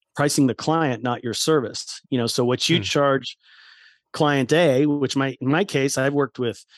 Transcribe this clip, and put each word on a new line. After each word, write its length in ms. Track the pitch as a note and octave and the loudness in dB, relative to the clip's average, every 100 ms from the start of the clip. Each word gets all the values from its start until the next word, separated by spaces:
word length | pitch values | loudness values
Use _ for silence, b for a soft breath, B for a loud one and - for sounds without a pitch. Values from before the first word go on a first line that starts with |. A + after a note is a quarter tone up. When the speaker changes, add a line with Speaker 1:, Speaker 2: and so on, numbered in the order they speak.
| _ | _
Speaker 1:
pricing 320 | - D3 - C3+ | -2 0 2 2
the 80 | |
client, 480 | A2 - D#3+ D3+ A2+ | 0 -2 0 0 -2
not 220 | A#2+ A#2+ | -4 -4
your 100 | A#2+ | -4
service. 680 | G#2+ - D#3 A2 A#2+ - - - | -4 0 0 0 -8 -14 -16 -4
You 80 | B2+ | -2
know, 80 | A#2 | 0
so 180 | - | 0
what 240 | A#2+ B2+ - | 0 0 0
you 80 | D#3+ | 0
Speaker 2:
Hmm. 60 | |
Speaker 1:
charge 560 | G2 D3+ C#3+ C3+ A#2+ - B B B B B B _ | 0 0 2 0 -4 -14 B B B B B B _
client 400 | - D3 C#3+ A#2+ | 0 2 2 2
A, 320 | D#3 E3+ C3 | 4 4 4
which 320 | D3+ D3 C3 C#3 | 2 0 -2 -2
might, 220 | C3+ B2+ | -2 -2
in 80 | C3 | -2
my 160 | D#3 | 0
case, 320 | G3 C#3+ C#3 - | 0 0 0 0
I've 160 | C3+ | 0
worked 260 | C#3+ C3 - | 0 -2 -4
with 240 | A#2+ G2 - | -6 -6 -14